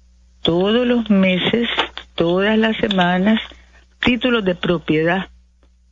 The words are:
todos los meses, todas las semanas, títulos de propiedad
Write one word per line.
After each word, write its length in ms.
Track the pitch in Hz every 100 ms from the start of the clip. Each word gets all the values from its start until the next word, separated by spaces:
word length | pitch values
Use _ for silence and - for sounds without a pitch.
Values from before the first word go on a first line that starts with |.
| _ _ _ _
todos 460 | 170 170 196 233 240
los 220 | 240 220
meses, 600 | 196 185 180 - 233 233 - - - - -
todas 420 | 170 180 202 220
las 200 | 220 220
semanas, 640 | 220 190 175 185 202 220 - - - - _ _
títulos 460 | 233 247 254 233 185
de 100 | 175
propiedad 760 | 165 170 - 156 165 190 185 - _ _ _ _ _